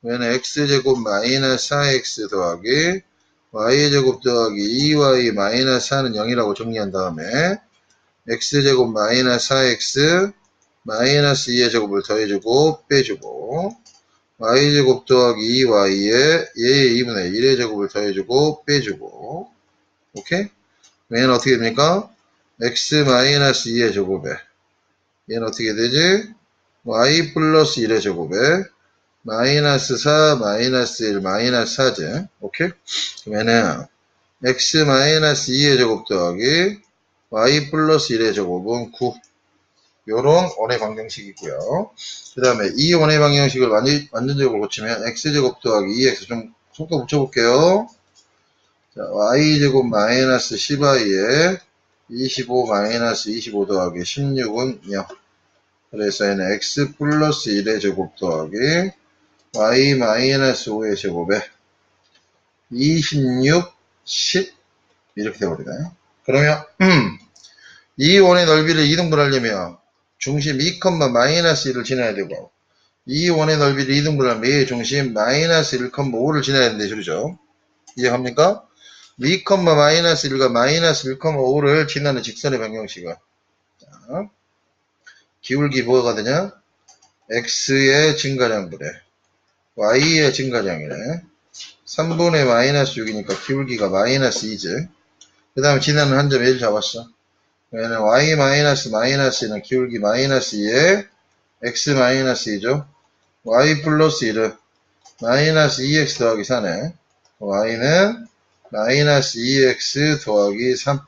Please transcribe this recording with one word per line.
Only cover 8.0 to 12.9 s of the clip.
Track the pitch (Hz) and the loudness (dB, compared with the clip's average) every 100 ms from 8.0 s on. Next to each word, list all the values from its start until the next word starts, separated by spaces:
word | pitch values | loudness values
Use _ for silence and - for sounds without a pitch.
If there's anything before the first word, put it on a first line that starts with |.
| _ _ - | _ _ -8
X제곱 | 117 - 143 135 131 117 | -6 -2 0 2 2 2
마이너스 | 110 104 123 127 120 - | 0 0 2 2 0 0
사 | 135 | 0
X | 127 117 - 135 147 175 196 - _ _ _ _ | 0 0 -4 0 2 2 0 -6 _ _ _ _
마이너스 | - 110 123 143 143 139 - | -8 -2 2 2 2 0 -2
이의 | 123 120 | 0 2
제곱을 | 113 104 98 | 2 0 -4
더해주고 | 98 107 107 101 113 127 156 156 | -2 -2 -2 -2 0 2 2 0
빼주고 | _ | _